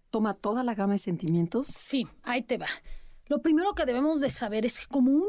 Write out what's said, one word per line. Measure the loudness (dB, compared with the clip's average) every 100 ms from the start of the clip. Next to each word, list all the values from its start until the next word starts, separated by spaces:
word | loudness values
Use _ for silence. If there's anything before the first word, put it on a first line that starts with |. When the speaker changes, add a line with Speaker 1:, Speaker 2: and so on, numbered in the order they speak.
| -4
Speaker 1:
toma | 0 0
toda | 0 -2 -2
la | -2
gama | 0 0
de | 0
sentimientos. | 0 -2 0 2 2 0 -2
Speaker 2:
Sí, | -2 -2 -2 -4 -8
ahí | -6 -4
te | -2 -4
va. | -4 -10 -10 -12 -12 -16 -4
Lo | -2
primero | 2 4 2
que | 0 0
debemos | 0 2 0
de | 0
saber | -2 -2 -2 -2
es | -2
que | -4
como | 2 4
un | 4